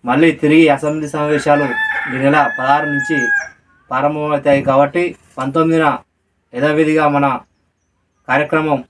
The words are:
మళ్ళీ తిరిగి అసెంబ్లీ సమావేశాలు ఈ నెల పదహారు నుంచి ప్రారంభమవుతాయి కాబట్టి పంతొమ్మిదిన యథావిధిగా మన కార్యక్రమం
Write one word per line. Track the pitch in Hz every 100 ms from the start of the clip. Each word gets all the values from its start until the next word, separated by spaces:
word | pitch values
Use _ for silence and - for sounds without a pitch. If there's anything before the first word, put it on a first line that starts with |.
మళ్ళీ | 127 135 165
తిరిగి | 147 147 156 160
అసెంబ్లీ | 139 151 156 147
సమావేశాలు | 156 147 151 147 143 139 123 - - -
ఈ | 127
నెల | 139 151 143 -
పదహారు | 131 143 147
నుంచి | 143 139 151 123 120 - _ _ _ _
ప్రారంభమవుతాయి | 127 147 151 151 147 143 139
కాబట్టి | 135 135 143 175 175 - _ -
పంతొమ్మిదిన | 135 160 165 165 151 127 _ _ _ _ _
యథావిధిగా | 123 147 151 156 156 147
మన | 143 139 123 _ _ _ _ _ _ _ _ -
కార్యక్రమం | 131 147 156 156 139